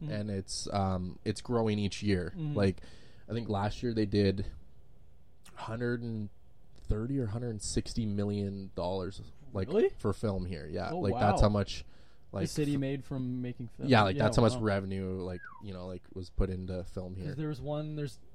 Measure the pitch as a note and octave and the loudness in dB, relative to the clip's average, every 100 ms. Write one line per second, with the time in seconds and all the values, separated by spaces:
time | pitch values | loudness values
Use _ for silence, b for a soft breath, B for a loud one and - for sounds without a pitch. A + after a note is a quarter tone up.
0 | D3+ G#2+ G#2 G2 - - - G2+ F#2+ F#2 | -6 -4 -2 -2 -4 -6 -2 2 2 2
1 | F2+ - A2 G2+ - A#2+ A2+ G#2 G2+ - | -2 -4 -4 -4 0 2 4 4 2 0
2 | G#2 F#2 E2+ E3+ D3+ B2 G2 F2+ B B | 2 2 2 -2 0 4 4 4 B B
3 | B B - A#2 G#2+ G2+ G#2 - B2 A2 | B B -6 -4 0 0 0 0 0 2
4 | G#2+ G2+ G2 F#2+ - - - - - - | 4 6 6 4 -2 -6 -12 -14 -16 -16
5 | - - - - - - - A2+ A#2+ A#2+ | -16 -16 -16 -16 -16 -10 -8 -2 0 0
6 | A#2 A2 G#2+ - - - - - - G#2 | -2 -4 -4 -8 -16 -16 -14 -6 0 2
7 | A#2+ C#3 A2+ A2+ A#2+ G#2+ - A#2+ - - | 2 0 0 -2 -2 -4 -2 -2 0 0
8 | G#2+ G2+ G2+ G#2 G2 G2 F#2+ - F2 F#2+ | 0 2 2 2 0 -2 -6 -4 -2 0
9 | F2+ - - - - G2+ F#2+ G3 F#4+ - | -2 -6 -12 -14 -6 -4 2 4 4 2
10 | A2+ F#2 A2+ F#2+ F2+ E2 D2+ F2+ F2+ F3 | 0 0 0 0 -2 -4 -6 -4 -4 0
11 | G2+ A2+ G#2 - G#2+ G#2 G2 - b b | 0 4 4 8 6 6 2 -4 b b
12 | b b b - E3 - C#3+ C#3 C3+ C#3 | b b b -4 -2 0 0 2 0 -2
13 | - C#3 B2+ B2+ B2 B2 A#2+ - C#3 A#2 | -4 -4 -4 -4 -4 -6 -10 -4 6 8
14 | G2+ F#2+ A2 B2+ A2+ A#2+ G#2+ G2 G2 F#2+ | 8 6 4 8 6 6 2 2 0 -2
15 | F#2+ F#2 F2+ F2+ - - G#2 F#2 F2+ F2+ | -2 -2 -4 -6 -10 -14 -12 -10 -8 -10
16 | - F#2+ F2+ - F#2+ F#2 F#2 F2+ F#2 - | -10 -10 -2 2 2 0 -4 -4 -4 -6
17 | F#2 F#2+ F#2+ C#3 D3+ D3 C3+ D3 D3+ D3+ | -6 -6 -6 -4 -4 -4 -4 -4 -4 -4
18 | D3 - - | -6 -8 -14